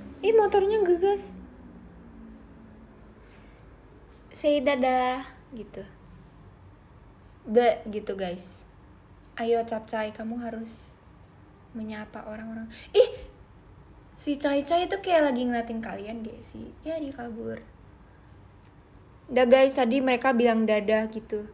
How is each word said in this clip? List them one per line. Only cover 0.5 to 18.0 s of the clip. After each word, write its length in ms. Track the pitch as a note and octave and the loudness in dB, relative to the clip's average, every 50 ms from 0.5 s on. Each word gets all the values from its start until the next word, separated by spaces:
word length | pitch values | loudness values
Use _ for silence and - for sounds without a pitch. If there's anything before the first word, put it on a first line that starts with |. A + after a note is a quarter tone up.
| G4+ G4+ F#4+ G4 A4 A4 G4+ | 4 4 4 4 2 2 4
ngegas. 480 | F4 F4+ E4+ F4+ G4 G4+ G4 - - - - - - - - - - - - - - - - - - - - - - - - - - - - - - - - - - - - - - - - - - - - - - - - - - - - - - - - - - - - - - - | 2 2 4 4 2 2 0 -4 -10 -16 -18 -18 -20 -20 -20 -20 -20 -20 -20 -20 -20 -20 -20 -20 -20 -20 -20 -20 -20 -20 -20 -20 -20 -20 -20 -20 -20 -20 -20 -20 -20 -20 -20 -20 -20 -20 -20 -20 -20 -20 -20 -20 -20 -20 -20 -20 -20 -20 -20 -20 -20 -20 -20 -20 -20 -20 -20 -20 -20 -16
Say 240 | - - D4+ D4 D4 | -2 2 2 2 4
dadah 640 | B3+ C#4+ C#4+ B3+ B3 B3+ B3+ B3+ B3+ B3+ B3+ C4+ C4+ - - - - - C#4+ | 4 2 2 2 2 2 2 2 2 0 -2 -4 -8 -12 -18 -20 -20 -18 -16
gitu. 280 | A3+ G3+ - - F#3+ G3+ - - - - - - - - - - - - - - - - - - - - - - - - - - - - - - - - - | -16 -16 -16 -16 -16 -18 -18 -20 -20 -20 -20 -20 -20 -20 -20 -20 -20 -20 -20 -20 -20 -20 -20 -20 -20 -20 -20 -20 -20 -20 -20 -20 -20 -20 -20 -20 -18 -10 2
Be, 320 | G#3+ A#3+ A#3+ A#3 G#3+ - - A3 | 2 4 4 4 2 0 -4 -8
gitu, 320 | G#3 G#3+ G#3 - G3 F#3+ | -10 -8 -8 -8 -6 -6
guys. 440 | F#3+ F3+ F3 F#3 - - - - - - - - - - - - - - - - - - - - | -6 -6 -6 -8 -12 -18 -20 -20 -20 -20 -20 -20 -20 -20 -20 -20 -20 -20 -20 -20 -20 -20 -10 -6
Ayo, 240 | A#3 A3+ A#3 A#3 A3+ | -2 0 0 0 0
Capcay, 480 | A3+ A3+ A3 A3+ - - A3 G#3+ G#3+ | -2 -6 -8 -8 -6 -6 -6 -6 -6
kamu 240 | G#3+ - A3 A3 A#3 A#3+ A#3+ | -8 -10 -10 -8 -8 -8 -8
harus 480 | A3+ A3 A3 A3+ A3+ - - - - - - - - - - - - - - - - - - - - | -8 -10 -10 -12 -14 -16 -20 -20 -20 -20 -20 -20 -20 -20 -20 -20 -20 -20 -20 -20 -20 -20 -20 -20 -18
menyapa 560 | - A3+ A3 G#3+ A3 G#3+ G#3+ G#3+ - G#3+ - G#3+ | -14 -12 -10 -10 -10 -12 -14 -14 -14 -16 -14 -12
orang-orang. 400 | G#3+ A3 A3 A3+ A3+ A3+ A3+ A3+ - - - - | -14 -12 -12 -12 -12 -12 -12 -14 -16 -18 -20 2
Ih, 160 | - G4+ B4 - - - - - - - - - - - - - - - - - - - - - - - | 6 6 6 6 4 -6 -14 -18 -20 -20 -20 -20 -20 -20 -20 -20 -20 -20 -20 -20 -20 -20 -20 -20 -20 -12
si 160 | - D4 C#4+ | -6 -4 -4
Cai 320 | C#4 - C#4+ C#4 C#4+ C#4+ - | -2 0 0 0 0 0 2
Cai 240 | E4+ F4 F4+ F4 | 0 0 2 0
itu 80 | F#4+ G4 | -4 -4
kayak 320 | - F#4+ F4 D#4+ D4+ C#4+ | 0 2 4 4 4 4
lagi 160 | B3+ A#3+ B3 B3 | 2 0 -2 -2
ngeliatin 320 | A#3+ A#3 A3+ A3+ A3+ A3+ | -2 -4 -4 -4 -8 -8
kalian 480 | A3+ G3+ F#3+ G3 G3+ G#3+ A3+ A#3 A3 - | -8 -8 -10 -10 -10 -10 -12 -10 -12 -12
gak 160 | - - - | -14 -16 -18
sih? 320 | - - - A3 A#3 - - - | -18 -16 -16 -16 -16 -18 -14 -10
Ya, 160 | D4+ D#4+ E4 | -8 -6 -6
dia 160 | D4+ C4+ C4+ | -6 -8 -10
kabur. 480 | C4 A#3+ A#3+ A3 A3+ A3+ A3+ A3+ A3+ - - - - - - - - | -10 -12 -12 -10 -10 -8 -8 -8 -10 -12 -18 -20 -20 -20 -20 -20 -20